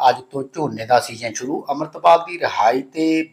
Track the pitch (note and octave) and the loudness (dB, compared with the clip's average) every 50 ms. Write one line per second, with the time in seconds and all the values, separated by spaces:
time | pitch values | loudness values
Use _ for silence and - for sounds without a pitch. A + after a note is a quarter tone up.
0 | C#3+ B2+ B2 B2+ - _ C#3 C3+ C3+ - - E3+ D3+ A#2+ A2 G#2+ A2 A2+ B2 A#2 | 2 2 2 0 -4 _ -10 -10 -10 -8 -8 -6 -6 -6 -6 -6 -2 2 2 2
1 | - - A#2 A2 A#2+ A2+ G#2+ A#2+ B2 C3+ D#3+ - - C#3+ C#3 D3 D#3 D3 - - | 2 0 -10 -10 -10 -8 -8 -8 -8 -6 -6 -6 -6 -6 -6 -6 -6 -10 -6 2
2 | - E3+ E3+ E3+ E3+ F3+ F3 F3 C#3 A#2+ - G2 G#2 A#2 B2 C3+ C#3 - - D#3+ | 4 6 6 6 4 -2 -8 -4 -4 -4 0 2 2 2 2 0 -2 -6 -4 -2
3 | D#3+ D#3+ D#3+ D#3+ D#3+ - | 0 2 2 0 -2 -4